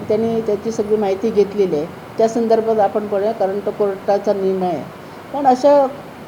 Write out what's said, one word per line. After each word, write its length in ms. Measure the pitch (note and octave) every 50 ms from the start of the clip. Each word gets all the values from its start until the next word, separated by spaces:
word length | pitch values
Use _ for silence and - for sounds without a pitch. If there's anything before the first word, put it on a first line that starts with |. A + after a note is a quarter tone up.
| G3+ -
त्यांनी 320 | G#3+ G#3+ A3+ A3+ A3+ A3+
त्याची 320 | A3 - G#3 G3+ - A3+ A3
सगळी 240 | - G#3 G#3 G#3+
माहिती 340 | G#3+ G#3+ G3 F#3+ F#3+ - A3+
घेतलेली 460 | F#3 G#3 G3 G3 - G#3 G3 F3+ D#3+
आहे. 100 | D3 D#3+ E3+ - - - - - -
त्या 100 | A3 A3+
संदर्भात 520 | A3+ A#3 A#3 A3 A3+ A3+ A3 A3+ A3+ A3
आपण 280 | G3 G3+ - G#3+ G#3 G#3
बोलूया 240 | G#3 G3 G3 G#3+ A3+
कारण 260 | - G3 F#3+ G3 G3+
तो 100 | G3 G#3+
कोर्टाचा 640 | G3+ - G#3 G3 G3 F#3+ - - G3+ G3+ G3+ G#3+ G3+
निर्णय 340 | G3 F#3+ F#3+ F#3+ F#3+ F#3
आहे. 180 | F3+ E3 C3+ - - - - - - - - - - -
पण 120 | C#4 C#4+
अशा 400 | C4 B3+ B3+ D4 C#4+ C#4+ C#4+ C4+ C4 - - - - - - -